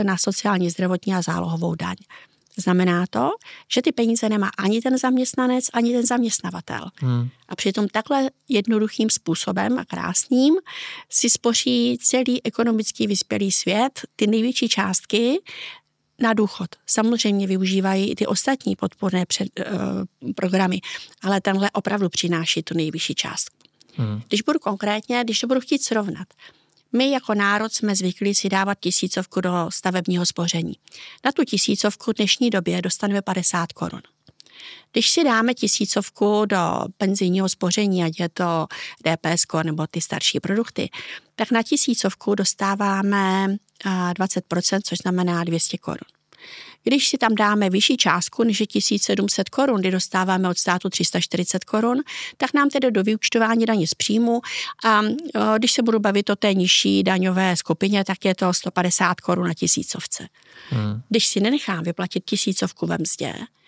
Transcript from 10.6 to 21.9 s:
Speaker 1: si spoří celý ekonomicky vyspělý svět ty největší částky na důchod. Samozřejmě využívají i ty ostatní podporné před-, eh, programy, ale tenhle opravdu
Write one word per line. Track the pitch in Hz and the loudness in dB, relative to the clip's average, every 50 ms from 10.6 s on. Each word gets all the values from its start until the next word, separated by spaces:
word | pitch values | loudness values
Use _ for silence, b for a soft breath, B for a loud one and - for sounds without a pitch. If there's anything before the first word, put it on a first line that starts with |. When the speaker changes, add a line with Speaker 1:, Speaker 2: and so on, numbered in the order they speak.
| 359 B B B B B B B B B | 0 B B B B B B B B B
Speaker 1:
si | - - - 240 | -2 0 2 2
spoří | - - - 240 226 - - 254 247 240 233 240 247 240 | 2 2 2 2 0 2 0 2 2 2 2 2 0 0
celý | - - - 254 262 247 247 254 - | 0 2 2 2 2 2 0 -2 -2
ekonomicky | 233 - - 233 233 226 214 214 - - - 226 | -4 -2 0 0 2 2 0 0 -2 -2 -2 -2
vyspělý | 208 202 190 - - 214 208 202 196 180 | 0 0 -2 -2 -2 -2 -2 0 0 0
svět | - - 170 185 208 240 269 - - - - _ | 0 0 0 2 2 2 0 0 -6 -12 -14 _
ty | - 214 | 0 2
největší | 214 220 220 220 240 247 - - 226 | 2 2 2 2 0 0 0 0 0
částky | - - 196 190 185 - - - - 208 233 240 277 370 - B B B B B B B B _ _ _ _ _ _ _ 240 | 2 0 0 0 0 -2 -2 0 0 2 2 2 2 0 -2 B B B B B B B B _ _ _ _ _ _ _ 0
na | 226 226 | 2 2
důchod. | 208 214 202 - - 185 170 - - _ | 2 2 0 0 -6 -8 -10 -10 -14 _
Samozřejmě | - - - 220 226 240 226 - 214 202 196 196 | -2 0 2 2 2 2 2 2 2 2 2 2
využívají | 190 190 185 190 185 190 190 190 190 190 190 196 214 | 2 0 0 0 2 2 2 2 2 2 2 0 0
i | 226 | 0
ty | - 208 | -2 0
ostatní | - 214 - - - 269 262 - - 196 | 0 0 0 2 0 0 0 0 -4 -2
podporné | - - 190 - _ - 190 185 180 180 | -2 -4 -6 -4 _ -4 -2 0 0 0
před-, | - - - 202 190 - - | 0 -2 -4 -4 -6 -6 -8
eh, | 190 - 202 185 196 190 - 190 185 185 - _ - 123 - | -8 -6 -4 -4 -4 -2 -4 -4 -6 -8 -10 _ -10 -8 -6
programy, | - - 180 185 190 190 185 180 185 B B B B B B B B - | -4 -4 0 2 2 2 2 0 -2 B B B B B B B B -4
ale | 190 196 190 | -2 -2 0
tenhle | 190 202 190 190 196 202 | 0 0 0 2 0 0
opravdu | - - 190 - | -2 -2 -2 -2